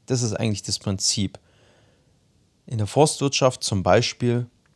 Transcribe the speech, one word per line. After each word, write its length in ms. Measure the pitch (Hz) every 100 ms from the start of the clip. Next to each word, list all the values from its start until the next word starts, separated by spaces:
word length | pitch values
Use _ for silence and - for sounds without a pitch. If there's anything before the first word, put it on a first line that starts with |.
| -
Das 140 | 123
ist 120 | 117
eigentlich 300 | 101 113 101
das 160 | - -
Prinzip. 600 | 110 95 - - 95 - _ _ _ _ _ _ _ _ _ _ _ _ -
In 120 | 113
der 100 | 101
Forstwirtschaft 760 | 135 156 - 139 - 131 -
zum 200 | - 101
Beispiel 640 | 90 107 120 - 120 120 123 _ _